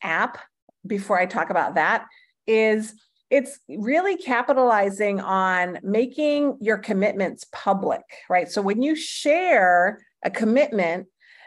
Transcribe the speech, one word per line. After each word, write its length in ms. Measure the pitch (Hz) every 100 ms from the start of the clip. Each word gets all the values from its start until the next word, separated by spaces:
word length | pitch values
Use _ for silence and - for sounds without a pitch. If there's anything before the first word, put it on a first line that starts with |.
app, 340 | 170 165 240 - - _ _ _ 190
before 340 | 202 196 185
I 60 | 185
talk 240 | - 165
about 240 | 180 -
that, 320 | 170 170 226 - _ _ _ -
is 480 | 220 220 214 220 - _ _ -
it's 280 | 269 262 - -
really 480 | 165 208 311 392 359
capitalizing 1080 | 349 240 247 262 247 214 196 196 208 196
on 580 | - 190 190 180 180 175
making 800 | 190 214 254 285 302 294 285 262
your 160 | 214 208
commitments 680 | 220 196 202 190 180 - -
public, 500 | - 202 196 170 117 - - -
right? 180 | 180 160
So 140 | 208
when 220 | 196 214
you 120 | 285 311
share 1080 | - - 294 330 370 240 180 175 185 214 _ _
a 60 | 202
commitment, 800 | 196 220 254 294 214 170 180 190 _ _ -